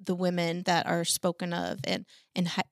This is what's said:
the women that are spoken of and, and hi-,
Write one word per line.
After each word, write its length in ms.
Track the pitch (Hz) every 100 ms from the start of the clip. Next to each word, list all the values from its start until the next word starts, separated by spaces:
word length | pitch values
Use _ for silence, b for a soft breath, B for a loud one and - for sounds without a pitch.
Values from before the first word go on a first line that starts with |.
| 196
the 100 | 175
women 480 | 180 180 170 175
that 220 | 185 170 -
are 200 | 170 170
spoken 480 | - 180 170 175
of 260 | 170 - - -
and, 200 | 185 - b b 185
and 120 | 170
hi-, 160 | - -